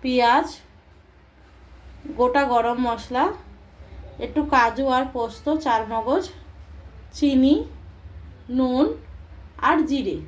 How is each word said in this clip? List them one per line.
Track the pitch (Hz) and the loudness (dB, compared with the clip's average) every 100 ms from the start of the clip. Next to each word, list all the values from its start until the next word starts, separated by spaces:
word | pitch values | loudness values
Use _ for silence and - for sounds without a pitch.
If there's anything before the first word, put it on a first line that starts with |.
পেঁয়াজ, | 262 254 240 262 320 - - - _ - _ _ _ _ - - - - - - - 294 | 0 2 4 4 2 -6 -20 -20 _ -20 _ _ _ _ -20 -20 -20 -20 -20 -18 -14 0
গোটা | 247 254 269 | 2 4 2
গরম | 240 233 240 247 | 2 2 0 -2
মশলা, | 226 - 247 330 - - - - - - - - - | -2 -4 0 0 0 -14 -20 -20 -20 -20 -18 -18 -12
একটু | 247 302 285 | -6 -2 2
কাজু | 269 233 226 269 254 | 4 2 2 0 2
আর | 262 | 0
পোস্ত, | 254 233 - - 311 | -4 -6 -6 -2 -2
চার | 294 226 220 | 0 0 0
মগজ, | 226 226 302 330 - - - - - - - - - | -4 0 -2 -2 -12 -20 -20 -20 -18 -20 -20 -18 -2
চিনি, | 294 262 262 339 466 - - - - - - - - 247 | 2 4 6 4 0 -12 -20 -20 -18 -18 -18 -20 -6 0
নুন | 262 254 311 466 - - - - - - 262 | 0 2 2 0 -12 -20 -20 -20 -20 -4 0
আর | 320 - | 2 2
জিরে। | 277 196 160 | 0 -2 -6